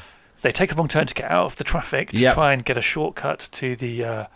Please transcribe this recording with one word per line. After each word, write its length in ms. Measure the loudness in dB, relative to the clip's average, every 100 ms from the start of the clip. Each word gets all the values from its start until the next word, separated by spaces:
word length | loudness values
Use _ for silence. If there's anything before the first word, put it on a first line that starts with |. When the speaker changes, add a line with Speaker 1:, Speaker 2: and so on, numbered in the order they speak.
| -16 -20 _ _
Speaker 1:
They 80 | 0
take 200 | 2 0
a 20 |
wrong 140 | 2 2
turn 180 | 2 0
to 80 |
get 160 | -2 0
out 160 | 2 2
of 100 | -2
the 80 |
traffic 460 | -2 -2 0 -4 0
to 60 | 4
Speaker 2:
Yep. 180 | 4
Speaker 1:
try 180 | 6 4
and 120 | 2
get 120 | 0 0
a 60 |
shortcut 640 | 0 -2 -4 -4 -4 -4 -6
to 240 | -6 -4 -4
the, 280 | -6 -4
uh, 220 | -4 -6 -10